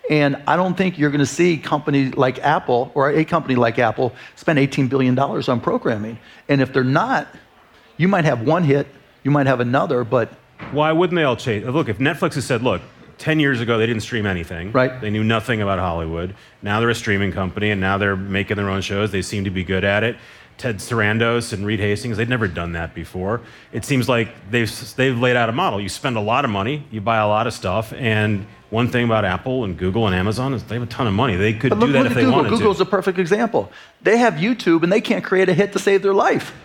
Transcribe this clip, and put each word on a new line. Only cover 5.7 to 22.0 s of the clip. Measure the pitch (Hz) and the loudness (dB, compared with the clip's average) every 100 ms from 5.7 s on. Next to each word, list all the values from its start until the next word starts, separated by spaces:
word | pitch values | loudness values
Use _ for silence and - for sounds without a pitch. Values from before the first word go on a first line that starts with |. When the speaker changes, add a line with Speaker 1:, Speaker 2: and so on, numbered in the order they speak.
| 240 156 107 107 113 - - - | 0 -2 -4 -6 -12 -18 -20 -2
Speaker 1:
And | 143 | 0
if | 131 | 2
they're | 131 | 0
not, | 127 147 233 226 - - - _ _ _ _ - | 2 2 2 -2 -4 -16 -20 _ _ _ _ -2
you | 175 | 2
might | 196 | 4
have | 156 120 | 2 2
one | 117 165 | 2 2
hit, | 156 139 143 - _ _ | 4 2 0 -12 _ _
you | 135 | 0
might | 147 135 | 2 4
have | 127 | 2
another, | 120 131 185 127 | 2 0 2 -2
but | 113 123 113 - _ - - | 0 0 0 -8 _ -18 -6
Speaker 2:
Why | 139 156 | 0 2
wouldn't | 160 180 170 | 2 2 2
they | |
all | 147 113 | 0 0
chase? | - 104 123 | -2 -4 -2
Look, | 143 117 | -2 -2
if | 98 | 0
Netflix | 135 170 170 | -2 0 -2
has | 147 - | -4 -2
said, | 120 | 0
"Look, | 123 90 - - - - | 0 -2 -6 -20 -20 -8
ten | - 156 | -2 2
years | 143 123 | 2 0
ago, | 117 113 | 0 0
they | 113 | 2
didn't | 113 | -2
stream | - 117 | -4 -4
anything. | 104 90 85 82 90 | -2 -4 -6 -10 -2
Speaker 1:
Right. | 127 127 127 | 0 0 -2
Speaker 2:
They | 104 | -4
knew | 107 | 0
nothing | 110 113 107 113 | 2 0 0 -2
about | 101 95 | 0 0
Hollywood. | 90 85 80 82 90 104 - _ | -2 -2 -4 -6 -8 -10 -20 _
Now | 101 107 | -4 0
they're | 117 | 0
a | |
streaming | 113 - 98 98 | 0 -2 0 0
company, | 87 92 101 104 | -2 -4 -2 -2
and | 101 | 0
now | 95 98 | 0 0
they're | 101 95 | 0 -2
making | 98 98 101 104 | -4 -4 -2 -4
their | 98 | -2
own | 98 | -4
shows. | 92 101 104 | -4 -2 -2
They | 95 | -2
seem | 90 104 | -4 -4
to | 98 | -4
be | 92 | -4
good | 87 95 | -2 0
at | 98 101 | 0 0
it." | 113 110 - - - - | 0 -4 -16 -20 -20 -10
Ted | 127 101 | -8 -6
Sarandos | - 120 104 110 117 120 117 | -4 0 2 2 2 0 -4
and | 98 101 | -6 -4
Reed | 110 | -2
Hastings, | 104 101 | 0 -2